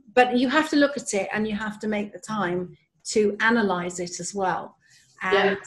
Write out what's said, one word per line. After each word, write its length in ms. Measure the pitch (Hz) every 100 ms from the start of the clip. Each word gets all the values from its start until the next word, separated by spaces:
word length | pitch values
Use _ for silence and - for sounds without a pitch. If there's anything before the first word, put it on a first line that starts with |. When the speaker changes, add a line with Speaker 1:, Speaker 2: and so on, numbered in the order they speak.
| -
Speaker 1:
but 220 | 247 247 247
you 140 | 254
have 200 | 302 302
to 40 | 294
look 220 | 285 -
at 160 | -
it 160 | 202 185
and 160 | 214 214
you 80 | 208
have 240 | 214 208
to 80 | 214
make 240 | 208 208
the 80 | 180
time 560 | - 214 175 180 180 - _ _ -
to 240 | 226 208 208
analyse 600 | 220 233 202 180 175 180
it 200 | 175 -
as 160 | 175 202
well. 400 | 185 165 - _ _ _ _ -
Speaker 2:
Yeah. 320 | 190 196 190 196